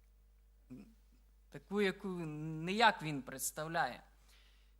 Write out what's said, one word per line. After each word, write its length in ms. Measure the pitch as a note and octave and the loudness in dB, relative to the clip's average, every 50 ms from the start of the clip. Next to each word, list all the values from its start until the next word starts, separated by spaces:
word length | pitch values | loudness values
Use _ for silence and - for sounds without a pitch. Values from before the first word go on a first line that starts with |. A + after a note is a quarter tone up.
| - - - - - - - - - - - - - - B2+ C3+ - - - - - - - - - - - - - - - | -20 -20 -20 -20 -20 -20 -20 -20 -20 -20 -20 -20 -20 -18 -16 -16 -16 -18 -20 -20 -20 -20 -20 -20 -20 -20 -20 -20 -20 -18 -16
Таку, 280 | C#3+ - - G3 G#3 | -16 -8 -2 2 2
яку 260 | G3+ F#3 F3+ - - | 4 4 2 0 -4
не 640 | F#3+ F#3 F3 E3 D#3 D3+ D3+ D#3 D#3+ D#3+ D#3 D#3+ F3+ G3 | -6 -4 -4 -4 -4 -6 -6 -6 -4 -4 -4 -4 -2 4
як 280 | A3 A#3 G#3+ G3+ - | 6 6 6 6 4
він 200 | D#3 D#3 D3 C3+ | 0 -2 -2 -4
представляє. 840 | - - C3+ C3 - - - D#3 D#3 D#3+ E3+ E3+ D3 B2 A2+ - - - - - - - - - - - - - - - - | -4 -6 -8 -6 -6 -6 -4 -6 -4 -2 0 2 2 0 -2 -6 -14 -18 -20 -20 -20 -20 -20 -20 -20 -20 -20 -20 -20 -20 -20